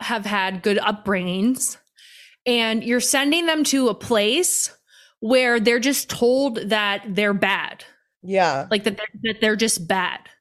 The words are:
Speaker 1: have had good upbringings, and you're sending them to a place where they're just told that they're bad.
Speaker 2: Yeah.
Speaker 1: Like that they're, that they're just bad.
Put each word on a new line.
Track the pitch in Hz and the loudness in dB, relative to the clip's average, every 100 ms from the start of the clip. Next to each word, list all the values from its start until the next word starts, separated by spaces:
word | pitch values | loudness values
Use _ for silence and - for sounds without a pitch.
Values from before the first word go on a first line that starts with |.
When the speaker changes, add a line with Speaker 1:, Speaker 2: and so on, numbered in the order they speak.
Speaker 1:
have | - 226 | -6 -4
had | 202 208 190 190 | -2 -2 -2 -2
good | 208 202 | -2 0
upbringings, | 214 208 - 190 180 185 220 254 - - _ _ - - - _ - | -2 -4 -2 -2 -2 -2 0 0 -4 -8 _ _ -20 -20 -20 _ -2
and | 240 226 226 | 0 0 -2
you're | 233 247 | 0 0
sending | 240 277 285 330 339 | 2 2 2 2 2
them | 311 | 0
to | 294 269 247 | 2 2 2
a | |
place | 196 - 226 208 285 370 - - - _ - - _ | 0 0 2 2 2 0 0 -4 -8 _ -20 -20 _
where | 220 262 254 240 | 2 4 4 4
they're | 214 240 | 4 2
just | 247 269 - | 2 0 -2
told | - 240 262 277 220 202 | 0 2 4 2 -2 -2
that | 214 208 202 226 | 0 0 -2 -4
they're | 190 208 | 0 2
bad. | 202 190 190 151 - - _ _ _ | 2 0 -2 -4 -12 -20 _ _ _
Speaker 2:
Yeah. | 180 190 170 135 143 | -4 2 2 0 -2
Speaker 1:
Like | 214 | -2
that | 214 202 | -2 -6
they're, | 214 - 220 | -10 -8 -6
that | 214 | 0
they're | 220 214 | 0 2
just | 226 - 165 | 0 -2 -2
bad. | 190 180 - - - | -2 -2 -6 -14 -20